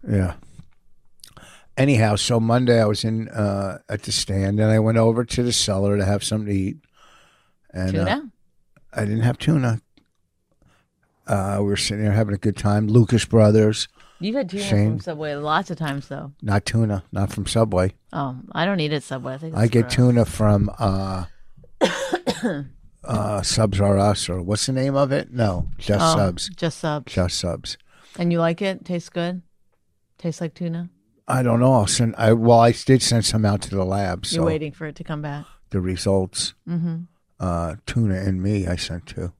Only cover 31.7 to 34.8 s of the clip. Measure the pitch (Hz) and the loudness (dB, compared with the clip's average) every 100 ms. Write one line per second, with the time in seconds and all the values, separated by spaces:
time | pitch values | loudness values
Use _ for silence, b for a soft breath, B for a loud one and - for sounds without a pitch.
31.7 | 131 98 - 117 - 110 117 117 117 117 | 4 2 2 0 2 4 4 6 8 6
32.7 | 120 - 131 - 117 104 110 107 101 - | 4 4 4 4 0 2 2 2 0 -2
33.7 | 98 92 98 98 87 - 165 165 160 151 | -4 -2 -2 -2 -4 -4 -2 0 -2 -6
34.7 | - | -10